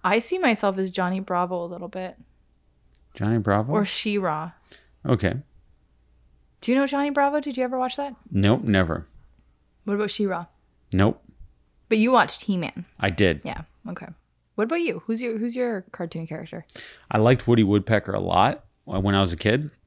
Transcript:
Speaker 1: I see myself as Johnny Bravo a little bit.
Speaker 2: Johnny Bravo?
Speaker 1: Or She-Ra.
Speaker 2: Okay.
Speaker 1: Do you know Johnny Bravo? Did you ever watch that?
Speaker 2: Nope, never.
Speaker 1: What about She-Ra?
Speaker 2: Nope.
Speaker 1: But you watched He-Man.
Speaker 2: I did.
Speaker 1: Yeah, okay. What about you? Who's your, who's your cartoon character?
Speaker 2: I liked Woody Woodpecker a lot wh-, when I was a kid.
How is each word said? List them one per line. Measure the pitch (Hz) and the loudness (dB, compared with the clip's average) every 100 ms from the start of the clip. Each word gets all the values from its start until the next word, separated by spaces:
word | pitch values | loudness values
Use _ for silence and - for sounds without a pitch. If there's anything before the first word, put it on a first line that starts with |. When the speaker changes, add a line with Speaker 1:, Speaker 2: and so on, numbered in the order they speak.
Speaker 1:
I | 180 214 | 2 0
see | - 370 | 0 0
myself | 302 214 202 190 | 0 2 0 0
as | 190 | -4
Johnny | 185 180 185 | -2 -2 -2
Bravo | 190 180 180 180 | -2 -2 -2 -4
a | 170 | -6
little | 175 175 | -10 -10
bit. | 190 185 - - _ _ _ _ _ _ _ _ | -10 -12 -14 -20 _ _ _ _ _ _ _ _
Speaker 2:
Johnny | - 104 117 | -4 0 0
Bravo? | 104 101 117 | 2 2 2
Speaker 1:
Or | 214 202 | 0 0
She-Ra. | - 220 202 185 151 160 _ _ - _ _ - | -2 -2 -2 -2 -4 -8 _ _ -20 _ _ -2
Speaker 2:
Okay. | 117 95 127 - _ _ _ _ _ _ _ _ _ _ _ | 0 0 -4 -10 _ _ _ _ _ _ _ _ _ _ _
Speaker 1:
Do | - | 0
you | 262 | 2
know | 277 | 2
Johnny | 277 285 | 0 0
Bravo? | 285 277 302 | 2 2 0
Did | 294 254 | -4 -4
you | |
ever | 247 254 | -4 -2
watch | 254 269 | -4 -4
that? | 285 247 - | -8 -10 -4
Speaker 2:
Nope, | 98 101 123 | 2 4 2
never. | 131 98 85 80 - - - _ _ _ _ _ - | 2 2 2 -2 -8 -20 -20 _ _ _ _ _ -6
Speaker 1:
What | 202 | -2
about | 208 | -2
She-Ra? | - 202 175 170 _ _ _ _ | -2 -4 -4 -10 _ _ _ _
Speaker 2:
Nope. | 92 101 - - _ - _ _ _ _ | 0 0 0 -18 _ -20 _ _ _ _
Speaker 1:
But | 220 | 2
you | 226 | 4
watched | 254 175 - - | 4 4 -2 -4
He-Man. | 185 160 - 175 - | -4 -4 -10 -16 -2
Speaker 2:
I | 98 | -2
did. | 80 95 76 | 4 4 2
Speaker 1:
Yeah, | - - - _ - | -4 -12 -14 _ -14
okay. | 175 - 165 _ _ _ - | -14 -14 -20 _ _ _ -4
What | |
about | 226 330 | -2 0
you? | 339 180 - | -2 -4 -4
Who's | 226 | -4
your, | 240 226 | -2 -4
who's | 233 247 | -4 -2
your | 240 208 - | -2 -4 -8
cartoon | - 170 170 165 | -10 -8 -8 -8
character? | 156 165 - - - - - _ | -10 -10 -14 -14 -16 -18 -20 _
Speaker 2:
I | 110 | 2
liked | 113 123 - | 4 4 4
Woody | 120 | 4
Woodpecker | 101 104 95 107 - | 6 4 2 0 0
a | 101 | -4
lot | 90 87 113 - - _ - | 2 4 4 2 -12 _ -6
wh-, | 95 | 0
when | 98 | 2
I | 98 | 2
was | 95 | 2
a | 85 | 2
kid. | 107 123 151 _ | 2 2 -2 _